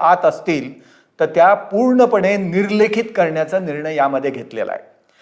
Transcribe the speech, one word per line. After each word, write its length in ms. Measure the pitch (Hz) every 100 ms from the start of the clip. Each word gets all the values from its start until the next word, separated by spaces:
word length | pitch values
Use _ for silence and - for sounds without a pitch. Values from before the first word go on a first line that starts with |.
आत 240 | 160 180
असतील, 580 | 160 - - 196 139 - _ _ _ -
तर 60 | 156
त्या 280 | 170 180
पूर्णपणे 840 | 202 - 202 254 254 240 214 190 202
निर्लेखित 680 | 185 180 202 214 214 214 226 196
करण्याचा 420 | 165 156 156 190
निर्णय 360 | 175 147 156
यामध्ये 360 | 151 139 135 139
घेतलेला 420 | 131 117 110 95
आहे. 80 | - - _ _ _